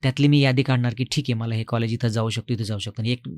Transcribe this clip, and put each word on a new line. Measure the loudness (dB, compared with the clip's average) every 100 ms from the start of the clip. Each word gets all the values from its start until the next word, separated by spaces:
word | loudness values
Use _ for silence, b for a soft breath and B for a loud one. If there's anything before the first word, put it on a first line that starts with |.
त्यातली | -2 2 4
मी | 6
यादी | 4 2
काढणार | 2 2 0
की | -2
ठीक | -2 -2 -2
आहे, |
मला | -2 -2
हे | -4
कॉलेज | -2 -2 0
इथं | 0 -2
जाऊ | 0 -2
शकतो, | -4 -4
इथं | -4
जाऊ | -4 -6
शकतो. | -6 -4
आणि | -2
एक, | -4 -6